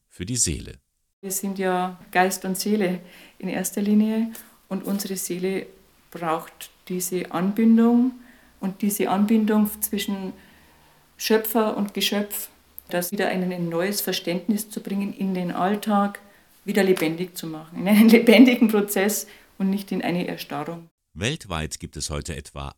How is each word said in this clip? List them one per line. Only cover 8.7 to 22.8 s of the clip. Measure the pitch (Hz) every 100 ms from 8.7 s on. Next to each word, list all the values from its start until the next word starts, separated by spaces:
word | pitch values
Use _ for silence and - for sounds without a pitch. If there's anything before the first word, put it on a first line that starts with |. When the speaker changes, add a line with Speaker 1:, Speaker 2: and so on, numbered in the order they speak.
| 185
Speaker 2:
diese | 202 - 190
Anbindung | 185 208 226 214 214 208 -
zwischen | - 202 202 196 185 - - _ _ _ _ _ _ _
Schöpfer | - 220 220 240 214 -
und | 202 -
Geschöpf, | 202 202 208 - - _ _ - -
das | 175 175
wieder | 202 185
einen, | 185 180
ein | 180 170
neues | 165 190 208
Verständnis | - 185 - 180 - 208 -
zu | -
bringen | - 196 202
in | - 190
den | 185 175
Alltag, | - 180 208 214 202 202 202 - _ _ _ 190
wieder | 196
lebendig | 190 185 160 165 180 -
zu | 165
machen, | 156 160 175
in | 175
einen | 208 226
<laughs> |
lebendigen | 226 226 214 254 247 214
Prozess | 208 202 202 196 208 - - _ _
und | 190
nicht | 202 202
in | 185
eine | - 175 170
Erstarrung. | 165 - 143 151 170 170 _ _
Speaker 1:
Weltweit | 80 107 156 104 82 78 -
gibt | 73 78
es | -
heute | 73 69 78
etwa | - 71 69 -